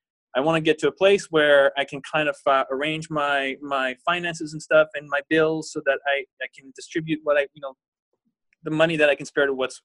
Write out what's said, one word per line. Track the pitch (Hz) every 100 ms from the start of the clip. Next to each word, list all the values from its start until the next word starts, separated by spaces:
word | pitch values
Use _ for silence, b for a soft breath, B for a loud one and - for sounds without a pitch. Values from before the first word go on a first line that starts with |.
| _ _ _ -
I |
wanna | 147 165
get | 156 151
to | 147
a |
place | - 196 202 -
where | 160 147 143 139 139
I |
can | 139 139 -
kind | 156 151
of, | 139 147
uh, | 135 127
arrange | 131 147 156 160
my, | 151 143 143 135 131
my | 143 139 131 127 -
finances | 175 175 165 156
and | 156
stuff | - 156 156
and | 147 147
my | 143 -
bills | 160 156 160 156
so | 156 143
that | 135 143
I, | 139 - -
I | 127 _
can | 135 131
distribute | - 170 160 156
what | 156 147
I, | 139
you | 151
know, | 139 131 _ _ _ _ _ _ _ _
the | 160
money | 156 165 160
that | 147
I | 139
can | 139
spare | - 139
to |
what's, | 131 127 -